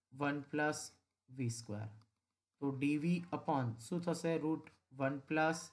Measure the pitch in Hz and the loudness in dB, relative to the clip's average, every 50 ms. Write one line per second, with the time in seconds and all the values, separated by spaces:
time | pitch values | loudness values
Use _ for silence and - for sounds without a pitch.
0 | _ _ 131 135 143 143 147 147 139 - - 151 151 151 151 - - - - _ | _ _ -6 -2 0 0 0 -2 -4 -2 0 2 2 2 2 0 -6 -12 -14 _
1 | _ _ _ _ _ - 127 131 127 117 113 117 117 - 104 104 107 107 - - | _ _ _ _ _ -10 -4 -2 -2 -2 -2 -4 -6 -8 -6 -6 -8 -8 -12 -16
2 | - _ _ _ _ _ _ _ _ _ _ - 143 139 131 127 143 143 147 151 | -20 _ _ _ _ _ _ _ _ _ _ -4 -2 -2 0 0 2 2 2 2
3 | 151 170 175 170 175 - - 185 - - 156 135 127 113 110 - - - 180 175 | 4 2 2 2 0 -2 -6 -4 0 0 2 2 2 0 -2 -6 -6 -4 -4 -2
4 | 175 175 160 - - 165 165 156 143 156 160 151 - - - _ _ _ 131 135 | 0 0 0 0 0 0 0 2 0 0 -2 -2 -4 -10 -20 _ _ _ -4 0
5 | 139 135 143 139 139 - 156 156 156 160 165 165 - - | 0 0 0 -2 -4 0 2 4 4 4 2 0 -4 -12